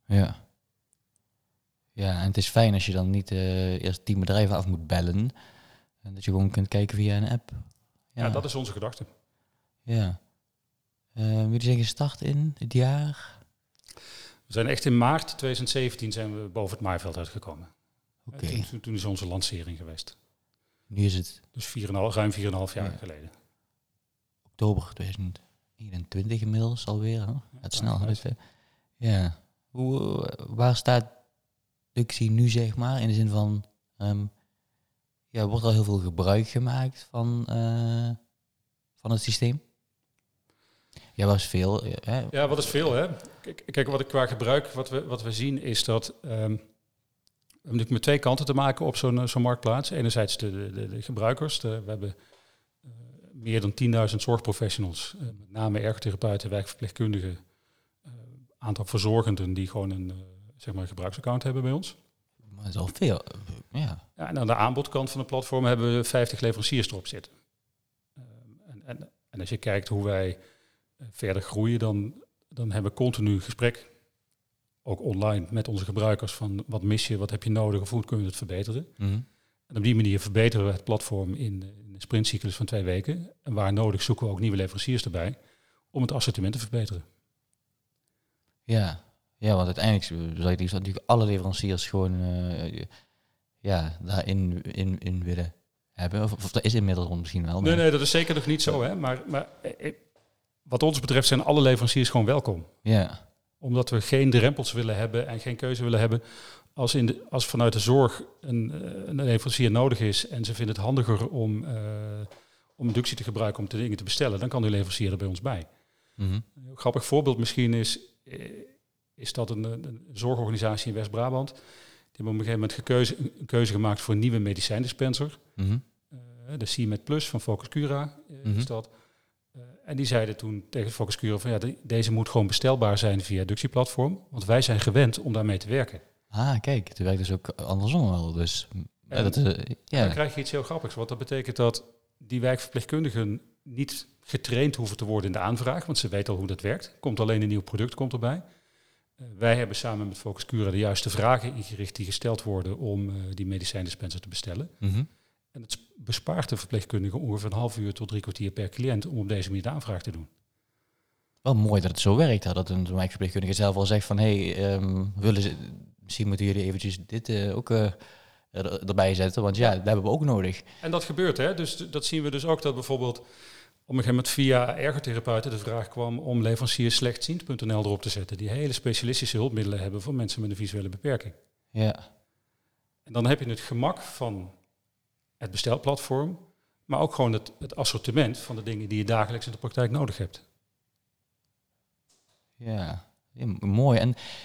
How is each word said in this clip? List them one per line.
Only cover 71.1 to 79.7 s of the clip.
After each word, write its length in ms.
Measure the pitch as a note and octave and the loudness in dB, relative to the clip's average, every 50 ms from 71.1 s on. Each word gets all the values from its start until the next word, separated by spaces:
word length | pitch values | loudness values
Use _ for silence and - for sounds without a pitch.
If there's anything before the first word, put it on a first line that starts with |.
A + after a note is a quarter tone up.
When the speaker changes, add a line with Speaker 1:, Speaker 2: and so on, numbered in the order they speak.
Speaker 2:
verder 300 | - - - G2 F#2 F#2+ | -10 -6 -2 -2 -2 -2
groeien, 380 | F2+ - - G#2 A2 A2+ A#2+ A#2 | -4 -4 0 0 2 2 2 2
dan, 340 | A2+ A2 G2+ G2+ G2+ A2+ D#3 - - _ _ _ _ _ | 2 0 0 0 -2 -4 -8 -14 -20 _ _ _ _ _
dan 220 | - - A#2 A2 | -8 -6 -4 -2
hebben 200 | G2 G#2+ G2 G2+ | -2 -2 -2 -2
we 60 | - | 0
continu 440 | - C3 B2 A2+ - G#2 G#2 G2+ F#2 | 0 0 0 2 2 2 2 2 2
gesprek, 500 | - - - - A#2+ A#2+ - - - - _ _ _ _ _ _ _ _ _ _ _ _ _ _ _ _ _ _ - | -2 -6 -4 0 0 0 0 -2 -12 -20 _ _ _ _ _ _ _ _ _ _ _ _ _ _ _ _ _ _ -8
ook 160 | - G2+ - | -6 -6 -4
online, 440 | - C#3+ G2 F#2+ G#2 G#2+ G#2 G2+ E2 E2+ | -2 -2 0 2 2 2 2 0 -2 -2
met 180 | A2+ A2 G#2 | -2 -4 -2
onze 180 | - G#2+ F#2+ F#2 | -2 -2 -4 -4
gebruikers 480 | F#2+ G2 G#2 A2 A2 G#2 - - - - | -2 0 2 2 4 2 2 0 -6 -6
van, 300 | - A2 G#2 G2 G2 - | -6 -6 -4 -4 -4 -6
wat 160 | - A2+ G#2 F2+ | -4 -4 0 2
mis 240 | G#2 G#2+ G#2+ - | 2 2 2 2
je, 100 | - A2+ | 0 -2
wat 120 | G2 G2+ G2+ | -2 -2 -2
heb 140 | - G#2 - | -4 -2 0
je 60 | A2+ | 0
nodig 320 | G#2+ A2 A2 G#2+ G2+ G2+ | 2 2 2 2 2 0
of 80 | F#2+ F#2+ | -2 -2
hoe 160 | A#2+ A#2 G#2+ | -2 -4 -2
kunnen 200 | - - G#2+ G2+ | -2 -2 -2 -2
we 60 | F#2 | -2
het 60 | F#2 - | -4 -6
verbeteren? 480 | - F2+ F#2 F#2 G2+ - A2 C3 E3+ - _ | -8 -6 -4 -4 -4 -4 -4 -6 -8 -10 _
Speaker 1:
Mhm. 220 | - G2+ G2 G2 A2 B2+ - _ _ _ _ _ _ _ | -2 -2 0 0 0 -4 -6 _ _ _ _ _ _ _
Speaker 2:
En 80 | - | -8